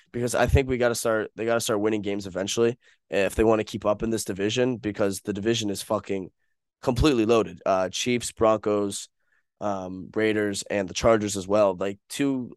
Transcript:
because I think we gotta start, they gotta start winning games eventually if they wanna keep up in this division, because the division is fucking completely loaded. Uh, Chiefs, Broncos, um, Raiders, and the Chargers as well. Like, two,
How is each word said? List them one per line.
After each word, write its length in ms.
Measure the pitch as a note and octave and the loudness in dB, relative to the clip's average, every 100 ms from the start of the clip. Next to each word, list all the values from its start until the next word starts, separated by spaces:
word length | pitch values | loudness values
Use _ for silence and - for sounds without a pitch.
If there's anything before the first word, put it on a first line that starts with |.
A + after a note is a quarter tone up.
| _ | _
because 220 | A#2+ B2 | -4 -2
I 120 | A#2 C3 | 2 4
think 200 | C#3 C3 | 4 2
we 80 | B2 | 2
gotta 180 | A#2+ | 0
start, 360 | A2+ A#2 A2 G2+ | 0 0 0 -2
they 120 | - A2+ | -4 -2
gotta 140 | A#2 | 0
start 200 | - G#2+ | 0 0
winning 220 | G#2+ A2 | 0 0
games 240 | G2+ G2+ F#2+ | -2 -6 -6
eventually 500 | F2+ G2+ A#2 A#2 B2+ _ _ - | -6 -2 2 0 0 _ _ -4
if 280 | G2 F#2+ - | -2 0 2
they 80 | |
wanna 200 | A2 A2 | 4 2
keep 220 | G#2+ G#2+ G#2 | 0 -2 -2
up 160 | G#2 | -2
in 80 | A2+ | -2
this 140 | A2 | -4
division, 520 | - F#2 G2+ A#2+ B2+ A#2 | -4 -4 -2 0 0 -2
because 460 | G#2+ G2+ G2+ F#2+ | -4 -2 -2 -2
the 100 | - | -6
division 380 | G2+ G#2+ A#2 G#2 | -2 -2 0 -2
is 100 | F#2+ | -6
fucking 480 | - G#2 - G2 F2+ _ _ _ _ _ | -4 -4 -4 -6 -8 _ _ _ _ _
completely 420 | - A#2+ D3+ B2 | -2 2 4 4
loaded. 380 | G#2+ A2+ F#2+ F2 | 4 4 2 -2
Uh, 240 | - F#2+ F#2 | 0 0 0
Chiefs, 440 | - B2 A#2+ - | -4 -2 -2 -4
Broncos, 760 | - A2 A2 G#2+ G#2 G2+ G2 - _ _ _ _ - | 2 2 2 0 0 -2 -6 -12 _ _ _ _ -8
um, 520 | G#2 G2 F#2 F#2 F2 | -6 -4 -8 -12 -8
Raiders, 500 | G#2+ A2 G#2+ G#2 G2 | -2 0 2 -2 -4
and 220 | - G2+ F#2 | -4 -2 -2
the 60 | |
Chargers 420 | - A#2+ A2+ G#2 | 0 4 4 2
as 140 | G2 F#2 | -4 0
well. 260 | G#2 G2+ | 4 4
Like, 240 | F2+ G2 G2+ - | 2 -6 -8 -8
two, 420 | - C#3 C3 A#2+ | -4 -2 -2 -6